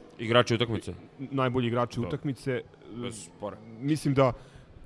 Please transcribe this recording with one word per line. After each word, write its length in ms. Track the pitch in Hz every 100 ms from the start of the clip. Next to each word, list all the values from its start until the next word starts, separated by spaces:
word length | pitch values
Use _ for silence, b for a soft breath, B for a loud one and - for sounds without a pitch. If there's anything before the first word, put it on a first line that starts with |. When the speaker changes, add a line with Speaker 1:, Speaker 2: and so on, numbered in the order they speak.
| - -
Speaker 1:
Igrači 360 | 117 120 120
utakmice. 400 | 117 117 107 - 87 - -
Speaker 2:
najbolji 480 | 131 135 127 127 120
igrači 320 | 120 120 -
Speaker 1:
Da. 60 | 117
Speaker 2:
utakmice. 560 | 151 147 131 135 123 - - 71
Speaker 1:
Bez 320 | 110 120 113 -
spora. 300 | - 104 92 113 113
Speaker 2:
Mislim 340 | 139 156 151
da 180 | 135 131 B B B B -